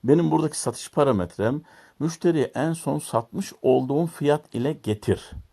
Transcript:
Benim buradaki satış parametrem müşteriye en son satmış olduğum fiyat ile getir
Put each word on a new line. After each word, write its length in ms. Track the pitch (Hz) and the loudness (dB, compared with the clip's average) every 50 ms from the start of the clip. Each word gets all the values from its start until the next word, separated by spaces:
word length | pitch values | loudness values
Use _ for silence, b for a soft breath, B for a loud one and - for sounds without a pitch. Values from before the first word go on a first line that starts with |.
| - | 4
Benim 260 | 123 147 165 170 156 | 4 4 4 4 2
buradaki 300 | 156 156 156 151 - - | 2 0 0 -2 -4 -4
satış 300 | - 123 117 - - - | -6 -6 -6 -6 -14 -6
parametrem 720 | _ 151 147 139 120 98 87 85 - - 98 113 135 151 165 b b b b b b b | _ 2 2 4 4 0 -2 -4 -4 -2 -2 -2 -2 -2 -8 b b b b b b b
müşteriye 460 | 139 165 165 - - 175 165 156 127 | -4 -4 -4 0 0 2 2 2 0
en 280 | - - - 139 160 | -2 -2 -2 -2 -2
son 260 | 165 165 - 143 143 147 | -2 -4 -4 -4 -4 -4
satmış 540 | - - - 117 117 _ - - 190 - - _ | -6 -2 -2 -2 -2 _ -8 -10 -10 -10 -12 _
olduğum 440 | - 127 127 123 127 127 139 147 170 | 2 4 4 4 2 0 0 0 0
fiyat 480 | 165 - - 143 143 147 151 - - - | -2 -4 -2 2 2 2 2 0 -6 -6
ile 180 | 117 120 143 | -4 -2 -2
getir 580 | 156 - - 104 107 104 - - 95 - - - - - - _ | -4 -4 -4 -4 -4 -2 0 -2 -2 -2 -2 -14 -16 -16 -16 _